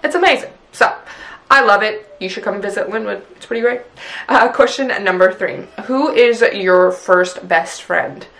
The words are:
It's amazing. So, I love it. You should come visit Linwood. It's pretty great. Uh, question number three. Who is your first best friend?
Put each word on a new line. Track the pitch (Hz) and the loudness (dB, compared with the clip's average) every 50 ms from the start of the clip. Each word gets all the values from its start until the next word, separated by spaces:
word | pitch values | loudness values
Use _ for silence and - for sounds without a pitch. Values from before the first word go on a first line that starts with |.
| - | -4
It's | 302 - | -2 0
amazing. | 349 359 359 285 - - - - _ _ _ | 2 2 2 2 0 -4 -12 -18 _ _ _
So, | - - 233 - - - - - - - - - - - _ _ | -2 0 0 0 0 -6 -16 -20 -20 -20 -20 -20 -20 -20 _ _
I | 285 269 254 | 2 4 6
love | 220 202 202 | 4 4 4
it. | 220 214 214 - - - - - | 2 -2 -4 -6 -12 -18 -16 -10
You | 185 185 | -10 -10
should | - 196 - | -8 -6 -6
come | 202 196 208 | -6 -6 -4
visit | 196 202 190 208 - - | -6 -6 -6 -6 -6 -4
Linwood. | 208 226 220 208 202 196 - _ - | -6 -6 -6 -6 -8 -10 -12 _ -20
It's | _ - | _ -10
pretty | - 240 233 | -8 -6 0
great. | 226 240 247 247 - - _ - - - - - - | 0 0 -2 -2 -10 -14 _ -20 -18 -14 -14 -14 -4
Uh, | - 262 220 220 247 | 2 2 4 4 2
question | - - 269 240 - - 269 254 - - 202 | 4 2 2 2 2 -4 -4 -4 -4 -2 -2
number | 190 185 180 185 185 | -2 2 4 4 2
three. | 185 - 196 170 - - - - - - 214 | 2 -2 -6 -6 -6 -8 -14 -16 -16 -16 -8
Who | - 254 269 294 311 | -4 -2 0 0 0
is | - 226 240 240 233 220 226 - - | 4 4 4 4 4 2 0 0 0
your | 202 185 185 180 180 180 185 | 0 0 4 4 4 4 4
first | 185 - - - 185 180 180 180 - - - | 2 -4 0 2 2 2 2 0 -4 -12 -4
best | - 170 165 160 - - - - | -2 0 0 0 -2 -12 -16 -8
friend? | - 175 170 - 135 139 - - - _ | -4 -2 -2 -2 -4 -8 -14 -18 -20 _